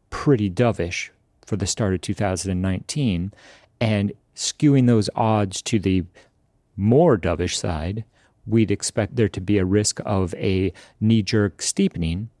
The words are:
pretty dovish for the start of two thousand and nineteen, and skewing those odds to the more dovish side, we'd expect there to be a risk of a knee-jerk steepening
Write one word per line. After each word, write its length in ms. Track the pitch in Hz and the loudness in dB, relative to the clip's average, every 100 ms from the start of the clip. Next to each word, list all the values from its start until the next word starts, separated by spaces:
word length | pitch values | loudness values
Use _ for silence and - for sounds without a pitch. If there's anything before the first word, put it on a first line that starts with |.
| _ | _
pretty 400 | - - 127 104 | -4 2 2 2
dovish 580 | 90 120 104 85 - - _ _ _ - | 2 0 0 -4 -6 -10 _ _ _ -8
for 100 | 101 | -4
the 100 | 98 | -4
start 280 | - 107 | -2 -2
of 80 | 92 | -2
two 100 | - | -4
thousand 380 | 101 101 92 98 | -4 -2 -2 -4
and 100 | 90 | -2
nineteen, 720 | 95 92 - 151 131 87 95 - - - _ _ | -2 -4 -6 -4 -2 -2 -4 -10 -20 -20 _ _
and 320 | 113 104 101 - _ | -2 0 -2 -6 _
skewing 520 | - - - 151 139 123 | -10 -10 0 4 6 6
those 220 | 113 98 | 4 2
odds 480 | - 113 110 101 - | -2 0 0 0 -6
to 160 | - 113 | -4 -2
the 260 | 95 95 87 - _ _ _ _ _ - | 2 0 -2 -10 _ _ _ _ _ -2
more 400 | 101 127 170 110 | 2 4 4 4
dovish 400 | 87 82 90 - | 0 -2 -4 -4
side, 480 | - 80 82 110 113 _ _ _ - | -4 -4 -4 -8 -10 _ _ _ -2
we'd 240 | 110 101 | 2 2
expect 460 | 101 - - 101 120 | 0 -2 -4 -2 0
there 140 | 104 | -2
to 100 | - | -2
be 160 | 90 104 | 0 2
a 80 | |
risk 340 | 92 104 104 - | 4 2 2 -4
of 300 | - 98 92 | -4 -2 -2
a 400 | - 110 95 95 - - _ | -2 -2 0 -2 -4 -16 _
knee-jerk 640 | 110 113 98 110 101 - | 2 2 2 0 0 -2
steepening 680 | - - 196 - 82 87 113 - | -6 -2 -2 -2 -4 -4 -8 -16